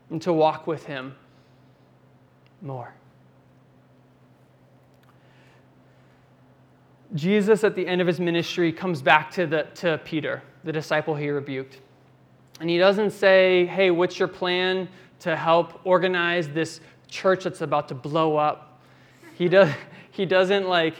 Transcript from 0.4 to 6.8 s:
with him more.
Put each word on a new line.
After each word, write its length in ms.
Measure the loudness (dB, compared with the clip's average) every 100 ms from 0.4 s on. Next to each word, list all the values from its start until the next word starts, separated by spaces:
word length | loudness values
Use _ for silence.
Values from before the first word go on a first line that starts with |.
| 2 0 -6
with 200 | -8 -8
him 280 | -12 -12 -16 _ _ _ _ _ _ _ _ _ _ _ _ _ _
more. 320 | -14 -12 -14 -20 _ _ _ _ _ _ _ _ _ _ _ _ _ _ _ _ _ _ _ _ _ _ _ _ _ _ _ _ _ _ _ _ _ _ _ _ _ _